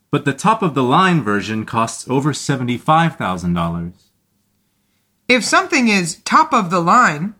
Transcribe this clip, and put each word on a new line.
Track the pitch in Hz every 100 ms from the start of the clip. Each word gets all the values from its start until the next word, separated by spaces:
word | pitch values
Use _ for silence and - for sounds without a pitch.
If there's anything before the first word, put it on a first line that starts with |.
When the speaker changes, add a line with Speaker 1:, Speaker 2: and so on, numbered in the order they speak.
| -
Speaker 1:
but | 147 139
the |
top | 135 202 220
of | 185
the | 135
line | 123 156 185 165
version | 104 101 95 110 107
costs | 117 113 - -
over | 131 147
seventy-five | 135 - 131 123 117 - 160 165 -
thousand | 101 90 87
dollars. | 87 85 85 85 - _ _ _ _ _ _ _ _ _ _ _ _ -
Speaker 2:
If | 247 -
something | 339 359 311 233
is | 202 165 - -
top | 233 320
of | 247 175
the | 180
line, | 170 233 214 147 196 -